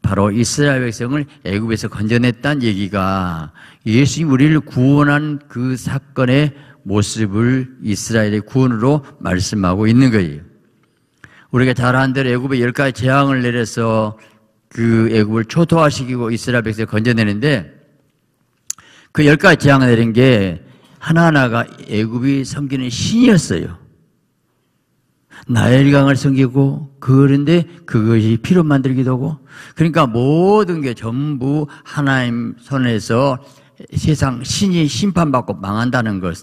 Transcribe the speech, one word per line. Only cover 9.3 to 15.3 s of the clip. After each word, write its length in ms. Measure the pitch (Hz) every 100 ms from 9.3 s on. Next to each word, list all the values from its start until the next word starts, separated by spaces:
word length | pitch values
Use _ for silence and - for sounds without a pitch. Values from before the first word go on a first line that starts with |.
| 90 95 107 92 95 110
있는 240 | 120 135
거예요. 320 | 113 85 73 82 _ _ _ _ _ _ _ - _ _
우리가 200 | 123 127
잘 240 | 123 123 131
아는 160 | 131
대로 160 | 131 131
애굽에 320 | 123 131 135
열 120 | 120
가지 200 | 120 135
재앙을 480 | - 127 139 139 135
내려서 760 | 123 120 113 - 113 110 107 110 - _ _ _ _
그 400 | - 117 113 113
애굽을 340 | 110 107